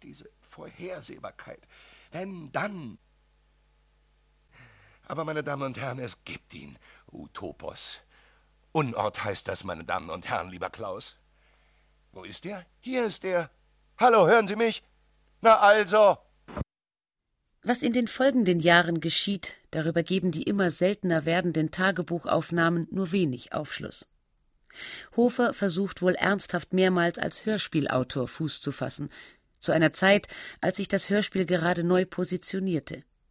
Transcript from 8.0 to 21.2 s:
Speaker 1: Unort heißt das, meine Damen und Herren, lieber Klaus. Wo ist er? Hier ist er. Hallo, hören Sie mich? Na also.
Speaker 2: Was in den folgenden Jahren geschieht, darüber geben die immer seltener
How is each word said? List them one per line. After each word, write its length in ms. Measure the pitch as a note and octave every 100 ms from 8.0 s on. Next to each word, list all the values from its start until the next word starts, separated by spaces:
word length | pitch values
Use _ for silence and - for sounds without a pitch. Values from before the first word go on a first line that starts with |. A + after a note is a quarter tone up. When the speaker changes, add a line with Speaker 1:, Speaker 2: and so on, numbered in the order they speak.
| _ _ _ _ _ _ _
Speaker 1:
Unort 500 | D#3+ C3+ - G#2 -
heißt 240 | A2 F#2+ -
das, 160 | F#2
meine 200 | G2 E2
Damen 260 | E2 F2+ E2
und 200 | F2 -
Herren, 200 | A#2 F2+
lieber 200 | F2+ F2+
Klaus. 480 | - G#2 G2 - - _ _ _ _ _ _ _ _ _
Wo 120 | G2
ist 220 | F#2 - F3
er? 200 | G3+ F3 _
Hier 260 | B3 B3+ A3+
ist 180 | -
er. 260 | F#3+ F3 D#3+ _ _ _ _ -
Hallo, 300 | B3 A3+ E3
hören 200 | A#3 G3
Sie 80 | G#3+
mich? 280 | A#3 - _ _ _ _ _ _
Na 160 | A3+ A3
also. 600 | G3+ G#3+ F#3+ G#3+ G3+ D#3 _ _ - - - _ _ _ _ _ _ _ _ _
Speaker 2:
Was 180 | G3+ B3
in 120 | -
den 140 | A#3+ A#3
folgenden 520 | - C4 B3+ F#3 F3
Jahren 420 | E3 E3+ E3+ E3
geschieht, 540 | E3 - - G3 - - -
darüber 320 | D#3+ D#3 E3
geben 280 | E3 F#3 F3+
die 120 | D#3+
immer 280 | - G3+ F3+
seltener 540 | - F3+ G#3 F3+ E3